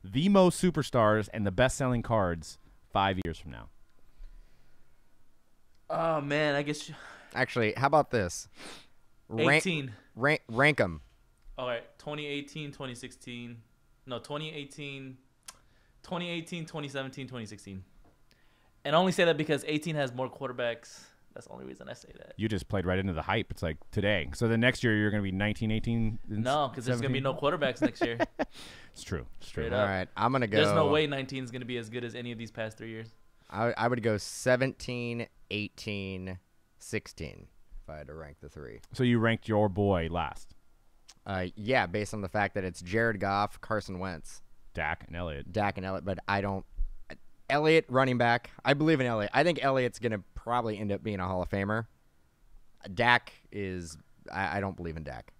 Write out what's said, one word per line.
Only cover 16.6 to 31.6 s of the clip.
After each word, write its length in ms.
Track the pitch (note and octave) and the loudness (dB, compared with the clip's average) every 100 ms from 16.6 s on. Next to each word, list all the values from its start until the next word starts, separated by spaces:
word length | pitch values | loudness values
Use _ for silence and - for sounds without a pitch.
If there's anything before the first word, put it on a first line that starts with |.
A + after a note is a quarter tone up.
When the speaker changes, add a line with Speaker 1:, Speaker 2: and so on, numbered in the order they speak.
Speaker 2:
twenty 220 | D#3+ D#3+ C#3+ | -8 -8 -6
seventeen, 400 | C3+ C3 C#3 B2+ | -6 -8 -10 -10
twenty 180 | B2+ | -10
sixteen. 380 | G#2+ G#2 G2 F#2+ - - - _ _ _ _ _ _ _ | -10 -14 -14 -14 -14 -20 -20 _ _ _ _ _ _ _
And 100 | C#3+ | 2
I 40 | D#3 | 4
only 120 | F#3 | 6
say 140 | F3+ | 6
that 100 | E3+ | 4
because 300 | D3+ D3+ C#3+ - | 4 2 0 0
eighteen 280 | D3+ E3+ | -4 -2
has 180 | D3+ C3+ | -2 -2
more 160 | B2 B2+ | -2 -8
quarterbacks. 720 | - C3+ B2 A#2+ A#2 - - - _ _ | -6 -8 -2 -4 -4 -12 -20 -20 _ _
That's 140 | - - | -20 -16
the 60 | |
only 120 | B1+ | -14
reason 240 | C2 C2 - | -14 -14 -14
I 40 | |
say 160 | - - - | -16 -16 -20
that. 140 | - - | -18 -4
Speaker 1:
You 100 | G#2+ | -2
just 220 | G2 - | -2 -2
played 160 | G2+ | -2
right 120 | F2 F#2 | 2 0
into 120 | G2 | 0
the 120 | D#2 | -2
hype. 280 | D2+ A2+ - | 0 -2 -2
It's 100 | - | -6
like 140 | E2 D2+ - | -6 -6 -6
today. 380 | A2 G2 G2+ C#2+ | 0 2 2 -2
So 140 | - A#2 | -2 2
the 100 | A2+ | 4
next 240 | B2 B2+ | 4 4
year 120 | A#2+ | 2
you're 140 | G#2+ G#2 | 4 4
gonna 120 | G#2 | 2
be 80 | G2 | -2
nineteen, 380 | F#2 G#2 G#2 A2 | 0 0 0 0
eighteen, 480 | A2 A#2+ A#2 A2 - - | 0 0 2 0 -2 -4
and 140 | G#2+ | -2
Speaker 2:
No, 280 | A#2 D3 C3+ | 2 2 0
'cause 120 | A#2 | -2
there's 160 | A#2+ A#2+ | -2 0
gonna 100 | C3+ | 0
be 60 | C3 | 0
Speaker 1:
seventeen? 40 | |
Speaker 2:
no 100 | C3+ | 0
quarterbacks 480 | C3 C#3+ D#3+ C3+ B2 | 0 0 2 0 2
next 200 | C#4+ - | 0 0
year. 140 | D4+ A#2 - - | -2 0 -4 -2
Speaker 1:
<laughs> 60 | D4+ - - - - | -8 -8 -18 -18 -20
It's 100 | - | -18
true. 220 | - E2 A#1+ - | -8 -8 -6 -14
It's 80 | - | -10
true. 140 | - | -6
Speaker 2:
Straight 80 | A2+ | -2
Speaker 3:
All 80 | B2 | 2
Speaker 2:
up. 60 | G2+ | 2
Speaker 3:
right, 180 | F#2 F2+ | 0 -2
I'm 160 | F2+ A#2 | 0 2
gonna 160 | C3+ A2+ | 2 2
Speaker 2:
There's 200 | G#2+ G#2 | 4 6
no 160 | B2+ | 4
Speaker 3:
go 40 | D3+ | 4
Speaker 2:
way 160 | D3+ | 4
nineteen 380 | D3+ C#3 C3 C3+ | 2 -2 -4 -8
is 80 | B2+ | -8
gonna 140 | B2+ | -8